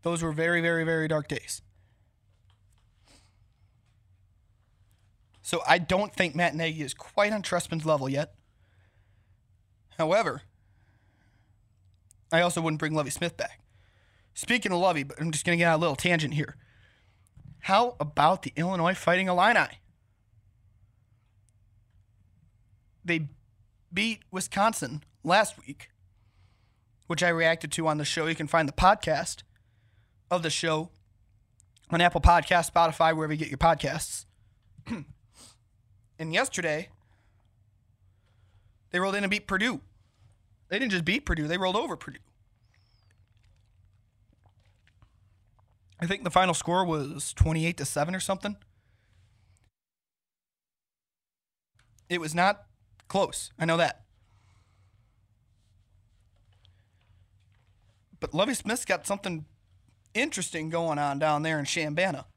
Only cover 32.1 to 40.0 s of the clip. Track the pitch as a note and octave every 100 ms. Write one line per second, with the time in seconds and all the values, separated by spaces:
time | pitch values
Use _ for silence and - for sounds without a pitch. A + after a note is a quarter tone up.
32.1 | E3+ D3+ F3 D3+ F3+ E3 - E3 D#3 D#3+
33.1 | D#3+ D#3 D3+ D#3 C#3 E3 D#3+ C#3+ - -
34.1 | - - _ _ _ _ - - A3 C#3+
35.1 | - _ _ - _ _ _ _ _ _
36.1 | _ D#3+ E3+ B3+ - E3+ D3+ F#3 - _
37.1 | _ _ _ _ _ _ _ _ _ _
38.1 | _ _ _ _ _ _ _ _ F3 F#3+
39.1 | G3+ G3 G#3 - F#3+ A3+ G3 - _